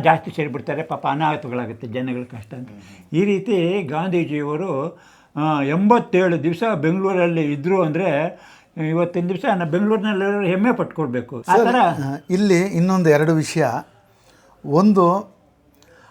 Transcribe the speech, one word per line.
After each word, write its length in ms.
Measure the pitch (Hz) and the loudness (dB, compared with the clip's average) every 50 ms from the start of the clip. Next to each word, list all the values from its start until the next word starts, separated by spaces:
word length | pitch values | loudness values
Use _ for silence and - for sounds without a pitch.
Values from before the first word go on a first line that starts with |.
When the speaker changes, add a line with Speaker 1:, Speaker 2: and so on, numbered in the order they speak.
| 139 | 4
Speaker 1:
ಜಾಸ್ತಿ 260 | 160 165 160 - 185 | 4 2 2 0 -6
ಸೇರಿಬಿಡ್ತಾರೆ, 520 | 170 - 151 147 123 143 - - 143 147 160 | -6 -6 -6 -4 -6 -8 -8 -6 -6 -6 -6
ಪಾಪ 240 | - 147 139 - | -6 -8 -6 -4
ಅನಾಹುತಗಳಾಗುತ್ತೆ, 800 | 139 135 147 160 151 151 143 143 123 123 123 120 107 110 107 - | -4 -2 0 0 -2 -2 -2 -6 -6 -6 -6 -6 -8 -10 -12 -12
ಜನಗಳ 360 | 117 110 127 127 127 123 123 123 | -8 -6 -6 -6 -4 -6 -8 -8
ಕಷ್ಟ 320 | 123 - 113 104 - 131 | -10 -14 -16 -16 -16 -16
ಅಂತ. 140 | 127 123 120 | -16 -16 -16
Speaker 2:
ಹ್ಮ್, 100 | 104 101 | -18 -20
ಹ್ಮ್. 420 | 95 - - - - - 147 160 | -20 -20 -20 -20 -14 -4 -2 0
Speaker 1:
ಈ 40 | 202 | 2
ರೀತಿ 580 | 202 202 185 190 233 214 180 165 170 190 208 180 | 2 0 0 0 0 0 0 0 0 0 -2 -4
ಗಾಂಧೀಜಿಯವರು, 1160 | 123 151 156 175 190 175 175 160 135 151 151 147 143 151 151 190 190 151 135 143 175 - - - - - _ _ _ - | -4 -4 -4 -4 -2 -2 -2 -2 -2 -4 -4 -4 -4 -4 -4 -4 -4 -4 -4 -6 -6 -10 -14 -20 -20 -20 _ _ _ -6
ಆ, 260 | 147 151 156 156 147 139 | -4 -2 0 0 0 0
ಎಂಬತ್ತೇಳು 800 | 139 151 180 202 208 240 240 233 - - 180 185 180 170 - 135 | 0 0 2 4 4 4 4 4 2 2 2 2 2 2 0 0
ದಿವಸ 200 | 165 165 165 233 226 208 | -2 -2 -2 -2 -2 -2
ಬೆಂಗಳೂರಲ್ಲಿ 800 | 151 135 160 170 190 190 190 196 180 175 170 170 165 156 147 143 | 0 0 0 0 0 0 0 0 2 0 2 0 0 -2 -2 -2
ಇದ್ರು 300 | 143 139 180 196 190 180 | -2 -2 0 0 2 2
ಅಂದ್ರೆ 560 | 156 147 170 190 180 147 143 156 180 180 - - - - - _ _ _ 170 156 156 | 0 0 -2 0 0 0 0 -2 -2 -6 -10 -18 -20 -20 -20 _ _ _ -6 -4 -2
ಇವತ್ತಿನ 400 | 160 170 175 170 175 175 175 175 | 0 0 0 -2 -2 -4 -4 -2
ದಿವಸ 160 | 190 180 - 262 208 | -4 -4 -2 -2 -2
ನಾವು 160 | 180 175 156 | -2 -2 -2
ಬೆಂಗಳೂರಿನಲ್ಲಿರೋರು 760 | 156 180 208 214 220 214 190 214 208 190 190 202 202 202 202 | 0 0 0 0 0 0 0 -2 -2 -2 -2 -2 -2 0 0
ಹೆಮ್ಮೆ 260 | 170 185 185 208 254 247 | 0 0 2 2 0 0
ಪಟ್ಕೊಳ್ಬೇಕು. 720 | 240 156 - - - 156 127 120 123 117 - 139 117 - - | 0 -4 -6 -4 -6 -4 -4 -4 -6 -6 -8 -10 -8 0 2
ಆ 80 | 185 | 4
Speaker 3:
ಸರ್, 100 | 214 226 | 4 4
Speaker 1:
ಥರ 100 | 226 247 254 | 4 4 4
Speaker 3:
ಆ, 340 | 214 175 147 139 139 135 139 - - - | 2 2 2 0 -4 -6 -6 -8 -4 -2
ಇಲ್ಲಿ 300 | 180 190 208 202 185 170 | 0 2 4 4 4 4
ಇನ್ನೊಂದು 500 | 185 202 196 165 175 185 190 185 175 165 | 2 0 0 0 2 2 2 4 4 6
ಎರಡು 240 | 147 147 156 160 165 | 6 6 4 4 2
ವಿಷಯ. 300 | 160 147 - - 160 151 123 113 123 87 - _ _ _ _ _ _ _ _ _ _ _ _ _ _ - | 2 0 0 0 0 0 0 0 -4 -8 -10 _ _ _ _ _ _ _ _ _ _ _ _ _ _ -6
ಒಂದು, 680 | 147 143 165 196 214 208 196 175 170 180 202 214 - - _ _ _ _ _ _ _ _ _ _ _ _ - - - | 0 2 4 4 6 6 6 4 4 2 0 -2 -8 -14 _ _ _ _ _ _ _ _ _ _ _ _ -20 -20 -18